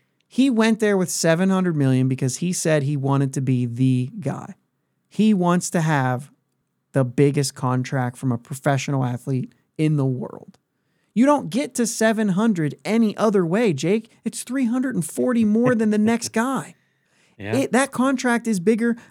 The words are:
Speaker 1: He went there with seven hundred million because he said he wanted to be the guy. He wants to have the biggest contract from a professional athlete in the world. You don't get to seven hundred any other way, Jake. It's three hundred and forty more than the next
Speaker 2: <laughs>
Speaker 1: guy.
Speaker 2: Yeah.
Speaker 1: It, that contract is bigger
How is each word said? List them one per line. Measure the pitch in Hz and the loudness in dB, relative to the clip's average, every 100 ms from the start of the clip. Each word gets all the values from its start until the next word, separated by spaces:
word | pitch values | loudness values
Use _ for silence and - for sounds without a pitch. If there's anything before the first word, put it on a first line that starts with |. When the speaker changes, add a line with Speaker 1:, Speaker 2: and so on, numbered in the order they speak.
| _ _ _ | _ _ _
Speaker 1:
He | - 269 | 0 2
went | 220 220 220 | 4 2 2
there | 208 196 | 2 2
with | 180 | 0
seven | - 165 165 190 | 0 2 2 2
hundred | 190 180 156 | 2 0 2
million | 135 131 131 | 2 2 2
because | 131 131 - | 0 -4 -2
he | 175 | -4
said | 180 165 156 | -2 0 0
he | 139 147 | 0 -2
wanted | 139 139 135 | 0 0 0
to | 139 | -2
be | 131 127 123 | 0 0 0
the | 117 131 127 127 220 | 0 2 2 -2 -6
guy. | 135 - - - _ _ _ _ _ | -8 -8 -12 -18 _ _ _ _ _
He | - 220 | 0 2
wants | 202 175 175 - | 4 2 2 0
to | 180 | -2
have | 160 147 131 123 143 _ _ _ _ _ _ | 2 2 0 -2 -6 _ _ _ _ _ _
the | 139 | -2
biggest | 123 120 143 147 135 - | 0 4 2 2 -2 -4
contract | 127 127 127 139 123 - | -2 -2 -2 -4 -4 -4
from | 135 | -4
a | 117 | -4
professional | - 139 151 135 139 139 | -6 -6 -2 -2 -2 -2
athlete | 127 123 - 131 117 _ _ - | -2 -4 -4 -4 -6 _ _ -2
in | 156 151 | 0 2
the | 135 | 0
world. | 127 - - - - _ _ _ _ _ | -2 -8 -14 -20 -20 _ _ _ _ _
You | 202 269 | 0 2
don't | 294 170 | 2 -2
get | 202 294 - | -4 -4 -4
to | 233 | -4
seven | - 220 220 208 | 0 0 0 0
hundred | 180 226 175 147 - 165 | 0 0 0 -2 -4 -2
any | 220 220 - | 0 0 2
other | 220 196 165 | 0 2 0
way, | 196 240 | 0 0
Jake. | 135 160 214 - _ | 0 0 -2 -4 _
It's | 226 - | -10 -10
three | - 262 240 | -8 -2 -2
hundred | 254 254 214 | -2 -2 -4
and | |
forty | 160 - 247 240 | -6 -2 0 2
more | 214 220 247 240 | 2 2 2 2
than | 220 | 2
the | 214 | 2
next | 214 233 - | 2 0 -2
Speaker 2:
<laughs> | |
Speaker 1:
guy. | 220 247 262 - - _ _ _ _ _ - | -4 -2 -4 -8 -16 _ _ _ _ _ -12
Speaker 2:
Yeah. | 101 240 | -4 -2
Speaker 1:
It, | 269 | 0
that | 226 269 | 0 0
contract | - 262 262 247 233 226 | 0 0 0 0 0 0
is | 196 | -2
bigger | 170 226 233 240 - | 0 2 0 -4 -8